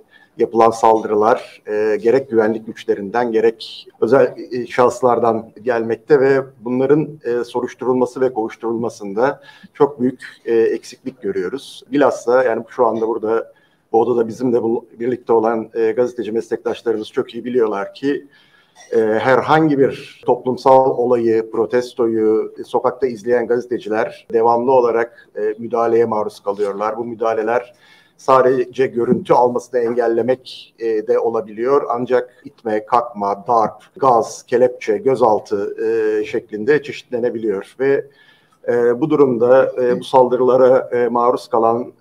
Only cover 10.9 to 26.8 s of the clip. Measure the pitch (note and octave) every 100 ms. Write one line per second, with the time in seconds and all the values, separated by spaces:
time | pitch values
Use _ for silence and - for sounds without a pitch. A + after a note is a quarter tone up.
10.9 | - C3 - G2 F#2+ F2+ - - - -
11.9 | C#3 B2+ - - B2 B2 A2+ A2+ - A#2
12.9 | A2+ A2 A2 G#2+ A2+ - _ _ _ _
13.9 | A2+ A#2 A#2+ A2+ G2+ B2+ A#2+ A2+ A#2+ -
14.9 | A2+ A#2 A#2+ - A2+ A2+ A#2 G#2+ A#2 A2+
15.9 | A2+ B2 B2 G#2 A2+ - A2+ A#2 A2 A#2
16.9 | G#2+ G#2+ - A#2+ A#2 B2+ B2 A2 G2 G2
17.9 | - C#3 C#3+ - _ _ _ _ _ -
18.9 | A2+ A2 A2 A#2+ B2+ A2 D#3 D#3+ C#3 B2+
19.9 | F2+ - - - A#2+ C3 B2 C#3 C3 C3
20.9 | C3+ A#2+ A#2+ A#2 A2+ A2 A2+ A2 B2 B2
21.9 | - A#2 A2+ G#2+ A2 G#2+ - A2+ A#2+ B2+
22.9 | - C3 A2+ A2 A#2+ A2+ B2 A#2+ A2 G2+
23.9 | G#2+ A#2 - - A2+ A#2 A#2+ B2 C3 A#2+
24.9 | A2+ A#2 - _ - G#2+ A2 A#2 A#2 A#2
25.9 | A#2 A#2 A2 G#2 - - G2+ G2+ G2